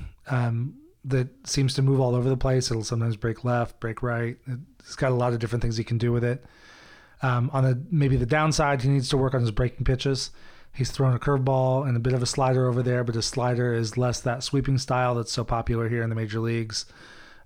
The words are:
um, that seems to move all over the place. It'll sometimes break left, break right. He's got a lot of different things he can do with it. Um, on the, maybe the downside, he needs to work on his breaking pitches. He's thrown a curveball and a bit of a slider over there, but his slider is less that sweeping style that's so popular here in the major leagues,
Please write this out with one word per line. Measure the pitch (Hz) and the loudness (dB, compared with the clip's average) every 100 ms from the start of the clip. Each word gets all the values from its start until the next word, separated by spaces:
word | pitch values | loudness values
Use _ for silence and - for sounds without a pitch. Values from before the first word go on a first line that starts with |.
| - - - | -8 -12 -4
um, | 127 120 117 131 254 311 _ | -2 0 -2 -4 -8 -20 _
that | 131 131 131 - - | -2 -2 -2 -6 -6
seems | - 135 | 0 0
to | - | 2
move | 135 135 | 2 4
all | 123 | 2
over | 123 127 | 2 0
the | 131 | 0
place. | 135 131 - | 2 2 0
It'll | 113 | -2
sometimes | 104 117 117 107 | -2 -2 -2 -2
break | 117 110 | -4 -2
left, | 123 120 117 - | -2 0 -2 -6
break | 113 110 | -8 -4
right. | 123 117 117 123 - 127 170 - | -4 -2 -4 -6 -10 -10 -12 -20
He's | - - | -14 -2
got | 135 | 0
a | |
lot | 123 123 | 2 2
of | 120 | 0
different | 110 120 | -2 0
things | 120 113 | 0 -2
he | |
can | 110 117 | -2 0
do | 120 | 0
with | 120 | 2
it. | 120 131 - - - - - - - - | 0 -4 -8 -20 -20 -20 -20 -20 -20 -4
Um, | 131 123 120 | 0 0 0
on | 135 | 2
the, | 131 127 165 | 2 0 0
maybe | 165 139 127 | 2 4 2
the | 123 | 2
downside, | 151 156 147 147 139 | 2 2 2 2 2
he | 131 | 2
needs | 139 127 | 2 2
to | 139 | 2
work | 131 | 2
on | 131 | 2
his | 117 | 0
breaking | 104 123 - | 0 -2 0
pitches. | 127 131 139 131 - - - - - | 0 0 0 -2 -4 -12 -20 -20 -12
He's | - 123 | -6 -4
thrown | - 135 | 0 2
a | 120 | 2
curveball | - 139 131 135 131 131 139 | 2 2 2 2 2 2 0
and | 120 | 0
a | |
bit | 120 | 0
of | 127 | 0
a | 120 | 0
slider | - 131 127 127 | 0 2 2 2
over | 123 | 2
there, | 123 123 | 0 0
but | 120 | 0
his | 113 - | -2 -2
slider | 131 123 123 123 | -2 0 0 0
is | 117 110 120 | 0 -2 0
less | 123 120 | 0 0
that | 131 123 | -4 -4
sweeping | - 139 131 131 | -2 -2 0 0
style | - 127 123 | 0 0 2
that's | 120 113 | 0 -2
so | - | -4
popular | 113 117 113 117 113 | -2 -2 0 0 0
here | 117 | -2
in | 113 | -2
the | 113 | -2
major | 110 113 | -4 -2
leagues, | 113 117 110 110 - - - - - - | -2 -2 -4 -8 -10 -16 -20 -20 -20 -20